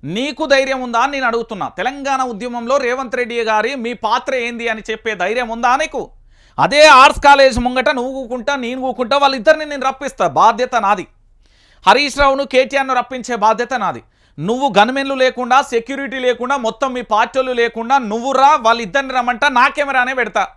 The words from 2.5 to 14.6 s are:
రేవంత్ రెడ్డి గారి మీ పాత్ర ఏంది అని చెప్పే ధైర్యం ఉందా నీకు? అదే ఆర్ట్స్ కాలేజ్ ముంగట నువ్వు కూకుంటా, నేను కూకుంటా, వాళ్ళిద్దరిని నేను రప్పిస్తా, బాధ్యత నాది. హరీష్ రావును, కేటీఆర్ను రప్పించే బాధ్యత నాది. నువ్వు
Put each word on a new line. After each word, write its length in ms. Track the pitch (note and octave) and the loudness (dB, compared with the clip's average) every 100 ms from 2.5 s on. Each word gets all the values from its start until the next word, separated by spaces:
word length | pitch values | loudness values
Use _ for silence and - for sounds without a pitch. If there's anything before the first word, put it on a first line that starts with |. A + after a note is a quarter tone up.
| A#3+ A#3 C#4 | -8 -2 -2
రేవంత్ 400 | B3+ B3+ C4 B3 | 0 -4 -6 -6
రెడ్డి 200 | A#3+ A#3 | -4 -4
గారి 320 | A3 G#3+ A3 | -2 0 -2
మీ 180 | C#4 A3+ | -4 -8
పాత్ర 420 | A#3 G#3+ A#3+ B3+ | -6 -2 -2 -2
ఏంది 340 | C4+ A#3+ A#3+ A#3 | -4 -6 -6 -6
అని 140 | A3 G#3 | -6 -8
చెప్పే 240 | A3 A3+ | -8 -6
ధైర్యం 340 | G3+ F3+ A#3 A#3+ | -4 -4 -2 -4
ఉందా 280 | A3+ A#3+ C4 | -2 0 0
నీకు? 260 | D#4 C4+ E3+ - _ _ _ - | -2 -6 -10 -14 _ _ _ -2
అదే 280 | D#3 C#4 D#4 | 0 6 8
ఆర్ట్స్ 360 | C4+ C#4 - | 10 8 6
కాలేజ్ 340 | C#4+ C#4 C4+ A#3+ | 6 8 6 4
ముంగట 300 | A#3+ B3+ B3+ | -2 0 0
నువ్వు 240 | C#4 B3 | 0 -4
కూకుంటా, 440 | C4+ B3 B3 A3 C#4+ | -8 -8 -6 -4 -4
నేను 240 | A#3 C4 | -4 -6
కూకుంటా, 360 | C4 A#3+ A3+ C#4 | -6 -4 -2 2
వాళ్ళిద్దరిని 480 | C#4 C4+ A3+ D#4 D4+ | 2 2 2 2 0
నేను 120 | C#4+ C4 | -6 -6
రప్పిస్తా, 380 | C4 C#4 - F3+ | -6 -10 -2 -2
బాధ్యత 500 | B2 G3+ A3+ B3 A#3+ | 4 2 4 -2 -2
నాది. 300 | G3 G3+ E3+ _ _ _ _ _ _ _ - | 0 -2 -4 _ _ _ _ _ _ _ 2
హరీష్ 320 | A3 C#4+ B3+ | 4 2 2
రావును, 260 | C#4 C4+ | 2 2
కేటీఆర్ను 500 | C#4 B3+ C4 C#4 C4 | 0 2 2 0 0
రప్పించే 420 | B3+ A#3+ B3+ A#3 A#3+ | -2 -2 -8 -6 0
బాధ్యత 380 | G#3 A3 A#3 | 2 2 -2
నాది. 280 | B3+ F#3+ A#2+ - _ _ - | -2 -4 -6 -12 _ _ -10
నువ్వు 340 | D#3+ A#3+ | -4 -2